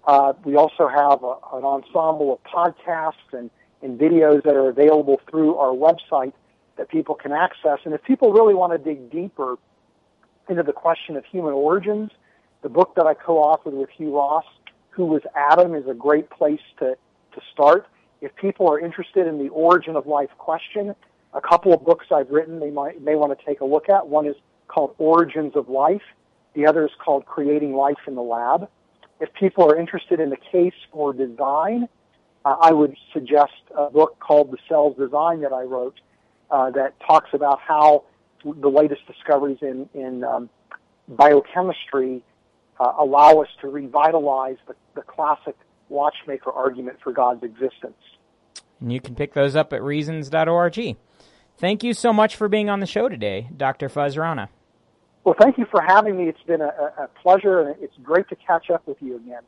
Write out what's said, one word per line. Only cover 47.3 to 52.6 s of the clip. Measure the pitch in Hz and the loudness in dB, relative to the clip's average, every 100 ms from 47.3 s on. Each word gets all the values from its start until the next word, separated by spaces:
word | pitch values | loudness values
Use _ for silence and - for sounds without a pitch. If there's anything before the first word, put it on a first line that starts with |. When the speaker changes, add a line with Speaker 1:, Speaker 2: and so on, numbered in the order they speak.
| 123 | -2
Speaker 1:
existence. | 120 113 131 _ 123 _ _ _ _ _ _ - _ _ | -10 -8 -8 _ -20 _ _ _ _ _ _ -20 _ _
Speaker 2:
And | 120 | -8
you | 123 | -8
can | 123 | -10
pick | 120 143 | -10 -8
those | - 139 139 | -2 0 0
up | 151 | -2
at | 139 | -4
reasons | 135 147 147 160 139 | -6 -6 -8 -10 -6
dot | 160 160 | -2 0
org. | 175 175 170 226 113 _ _ _ _ _ _ | 0 0 -4 -10 -10 _ _ _ _ _ _
Thank | 175 202 | -4 -4
you | 240 | -4
so | 226 240 | -2 0
much | 214 214 - | 2 0 0
for | 214 | -2
being | 214 | -2